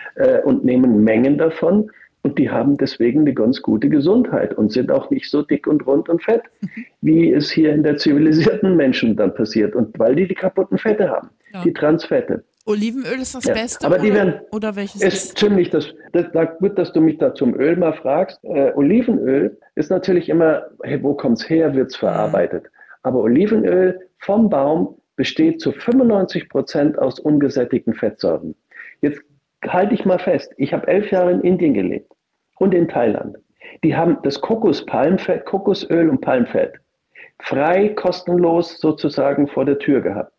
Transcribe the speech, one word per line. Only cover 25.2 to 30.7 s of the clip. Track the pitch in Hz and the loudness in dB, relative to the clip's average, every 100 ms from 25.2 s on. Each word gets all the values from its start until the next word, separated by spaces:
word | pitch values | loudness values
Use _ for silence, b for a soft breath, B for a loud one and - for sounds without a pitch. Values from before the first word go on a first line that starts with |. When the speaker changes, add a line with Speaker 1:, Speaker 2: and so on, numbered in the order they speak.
| 135 - 160 160 | -4 0 0 0
Speaker 1:
zu | 143 | -4
fünfundneunzig | - - 254 233 202 185 175 - | -4 0 2 4 2 0 -4 -6
Prozent | 139 135 160 147 - | -6 -4 0 0 0
aus | 131 - | -4 -2
ungesättigten | 151 147 139 131 120 120 - | 0 2 2 0 -2 -2 -2
Fettsäuren. | 107 110 - 92 78 82 - _ B B B | -4 -4 -2 -2 -2 -6 -16 _ B B B
Jetzt | 147 147 - _ _ _ - | -4 -4 -14 _ _ _ -4
halte | 180 208 | 0 0
ich | 226 | 0
mal | 190 180 | 0 0
fest, | - 147 - - | 0 -2 -4 -6
ich | 139 | -4